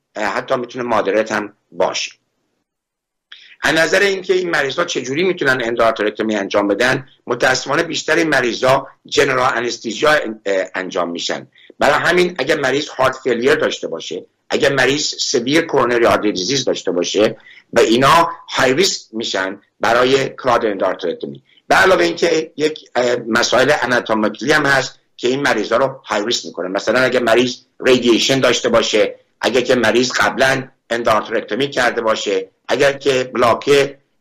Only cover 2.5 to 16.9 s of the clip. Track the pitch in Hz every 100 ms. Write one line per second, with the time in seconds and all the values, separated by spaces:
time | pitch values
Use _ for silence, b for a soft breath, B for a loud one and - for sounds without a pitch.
2.5 | _ _ _ _ _ _ _ _ B B
3.5 | B 135 160 160 190 196 190 180 185 180
4.5 | 160 135 131 - - 123 139 190 190 143
5.5 | 127 117 120 113 110 107 107 110 107 95
6.5 | 104 101 101 123 135 - b - 123 135
7.5 | 131 139 147 165 143 - 160 160 135 123
8.5 | 110 127 135 B B - - 143 131 127
9.5 | 117 120 110 117 101 147 151 110 110 98
10.5 | 95 90 98 90 92 85 85 - 76 65
11.5 | B B - 123 147 156 175 180 180 139
12.5 | 156 135 135 147 - 131 - 135 113 127
13.5 | 156 117 - - 82 - 87 - _ -
14.5 | 107 143 139 127 143 - - - 127 117
15.5 | 156 160 139 120 120 113 101 104 92 92
16.5 | - - 87 -